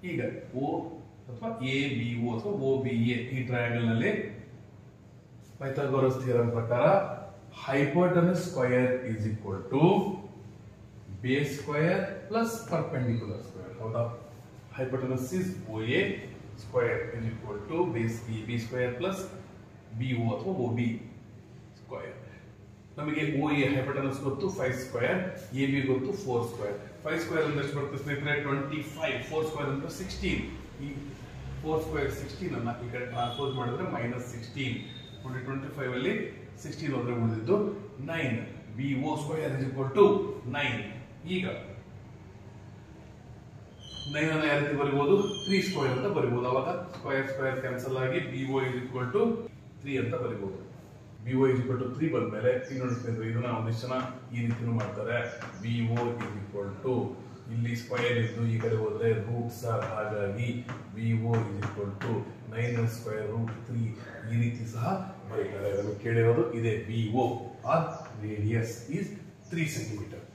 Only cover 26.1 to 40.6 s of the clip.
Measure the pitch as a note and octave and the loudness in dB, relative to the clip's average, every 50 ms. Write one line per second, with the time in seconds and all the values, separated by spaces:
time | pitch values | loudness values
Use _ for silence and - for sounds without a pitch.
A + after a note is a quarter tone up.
26.1 | - - - C3 A#2+ A#2 A#2 A#2 - - G#2 G#2 - - - - - - - D3+ | -2 -2 -2 0 2 2 2 0 -4 -4 -4 -4 -4 -6 -8 -12 -14 -8 -4 -2
27.1 | E3 E3 E3 - E3+ D#3+ D3+ C#3+ C#3+ C#3 C3+ - C#3 C#3 C3+ - D3 C#3 D3 D3 | -2 0 0 0 2 2 2 4 2 0 0 0 -2 -2 -2 -2 -4 -6 -4 -2
28.1 | C#3+ C#3+ C#3+ D3 C#3+ C#3+ D3 C#3+ C#3 C3+ C#3 C#3+ D#3 D3 - - - D#3+ D#3+ D3+ | -2 -2 0 0 0 0 2 0 0 0 0 -2 -4 -4 -4 -6 -6 -2 -2 0
29.1 | B2+ A#2 - - D#3 D#3+ D#3+ - - - C#3+ C#3 C3+ C#3 D#3 E3 - - F#3 F#3 | 0 -2 -4 -2 0 0 0 0 -2 -2 -2 0 0 -2 -2 -6 -6 -6 -6 -6
30.1 | - - G3 - - - - - - - - - - - C#3 D3 C#3 - - - | -6 -2 0 0 0 0 -2 -4 -8 -10 -12 -14 -12 -10 -8 -8 -6 -8 -8 -10
31.1 | - - - - - - - - - - D3 D#3 D#3 D#3+ D#3 D#3+ D#3 D3+ C#3 B2+ | -12 -12 -12 -14 -12 -12 -10 -8 -8 -6 -2 0 0 0 0 0 0 0 0 0
32.1 | - - C3 C3 - - F#3 D#3 C3 A#2+ A#2 A#2 - - A#2+ A#2 A#2+ B2 B2 A#2+ | -2 -4 -8 -8 -8 -6 -4 -4 -2 -2 -2 -2 -2 -4 -6 -6 -4 -6 -6 -4
33.1 | A#2 B2 A#2+ A#2+ - - C#3 C3 B2+ B2+ B2 B2 A#2+ - F#3 E3+ - - A#2 A#2 | -2 -2 -2 -2 0 -2 -2 -2 0 -2 -2 -2 -2 -2 -2 -2 -2 -2 -2 -2
34.1 | B2 B2 - - - A2+ - - - C#3+ C3 A#2+ A2 - - - - - - - | -2 -4 -6 -6 -8 -10 -10 -8 -4 -2 -2 -2 -2 -4 -6 -10 -12 -14 -14 -14
35.1 | - - - C3 B2+ B2+ A2 B2 C3+ C#3 - - - C#3 C3 B2+ B2 B2+ C#3+ F3+ | -16 -12 -10 -6 -6 -6 -4 -4 -4 -4 -6 -6 -6 -4 -4 -2 -2 0 0 2
36.1 | A3 G3+ - - - - - - - - - D3+ C3+ - E3 D3 C3 A#2+ A#2+ B2 | 0 0 -2 -4 -8 -12 -14 -16 -16 -12 -10 -10 -8 -4 -2 0 0 0 0 0
37.1 | A#2+ A#2 A2+ A2+ A2 A2 G#2+ C3+ G3 G#3 G#3 - - - - - - - C#3 E3 | 0 2 2 2 2 0 4 4 4 4 4 2 -2 -6 -8 -12 -12 -10 -6 -4
38.1 | E3 D#3+ C#3 B2 A2+ A2+ A2 - - - - - G#2+ A2+ C#3 C#3 C3+ C3 C#3+ D#3 | -2 -2 0 0 -2 -2 -4 -8 -12 -14 -14 -12 -8 -4 -2 0 0 0 0 0
39.1 | D#3 D3 D3 - D#3+ D#3 - - C3 C3+ C3+ - - C3+ C3+ - - G#3 G3 - | 0 -2 -2 -2 -2 -2 0 0 0 0 -2 -2 -2 -2 -2 0 8 10 10 10
40.1 | - - - - - - - A#2+ B2+ D3 | 10 6 2 0 -4 -6 -6 -4 -2 0